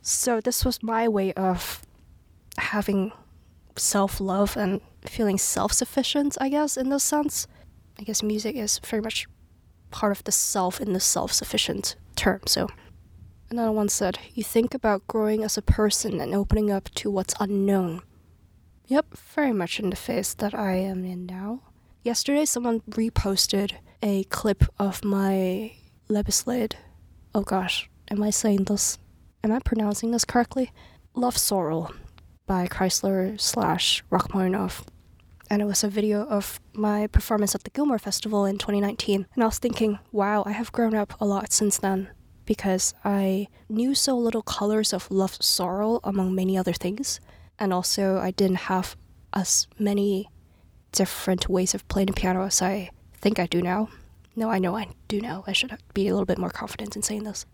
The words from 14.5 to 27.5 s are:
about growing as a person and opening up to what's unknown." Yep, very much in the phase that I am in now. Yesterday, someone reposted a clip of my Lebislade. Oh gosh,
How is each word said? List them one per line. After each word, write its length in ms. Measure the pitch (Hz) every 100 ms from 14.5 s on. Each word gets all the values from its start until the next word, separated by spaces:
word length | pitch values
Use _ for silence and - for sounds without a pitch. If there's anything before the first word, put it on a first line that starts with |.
| 233 233
about 340 | 262 220 196 -
growing 360 | 226 214 214
as 140 | 214 -
a 40 |
person 600 | - - 214 202 220 180
and 140 | - 202
opening 340 | 196 220 208
up 180 | 196 - -
to 140 | 208
what's 240 | 196 185 -
unknown." 640 | 202 202 196 196 180 165 - - _ - - - _ - _
Yep, 260 | 269 311 - - -
very 180 | 285
much 260 | 220 170 -
in 100 | 208
the 60 | 196
phase 380 | - 240 196 -
that 180 | 208
I 200 | - 202
am 300 | 185 190 185
in 220 | 185 180 180
now. 360 | 185 202 247 - - _ -
Yesterday, 420 | 240 233 - 285 302
someone 360 | - 240 226 220
reposted 840 | 214 226 - 208 190 - 202 202 - - -
a 220 | 214 196 190
clip 380 | - 220 202 - -
of 260 | 196 185
my 680 | 208 196 196 190 185 185 220 - - _ _
Lebislade. 680 | 214 208 - - 247 220 - - - - - -
Oh 80 | 214
gosh, 480 | 196